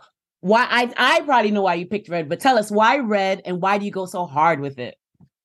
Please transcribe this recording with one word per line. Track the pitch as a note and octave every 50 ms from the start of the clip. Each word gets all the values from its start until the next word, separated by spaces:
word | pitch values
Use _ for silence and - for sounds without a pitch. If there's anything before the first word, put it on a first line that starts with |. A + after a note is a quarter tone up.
| _ _ _ _ _ _ _ _
why, | - F3+ G#3+ A3+ A#3+ -
I, | A3 A#3+ B3 A#3+ -
I | - A#3+ C4+ D#4+ E4
probably | D#4 C#4+ C4+ A#3+ G#3+ G3+
know | G#3 G#3 F#3+
why | F#3 F3
you | E3+ F3+ F3+
picked | G#3+ G3 - -
red, | E3+ E3+ D#3+ C#3
but | E3+ E3
tell | - C4+ B3+ A3
us | G#3 G#3+
why | G#3 G#3 A3 A3+ C4+ D4
red | C4 G#3 G#3+ G3+ F#3+ F#3+ F#3+ F#3+ -
and | F3 F3+ F3 F3+
why | F#3+ G3+ G#3
do | G3+
you | G3+
go | - F#3+ F#3
so | F3+ - F#3 F3 D3+
hard | C3+ C#3+ D#3 E3+ E3 C#3
with | C#3 C#3+ C#3 B2+
it? | B2 A2 - _ _ _ _ _ - _ _ _ _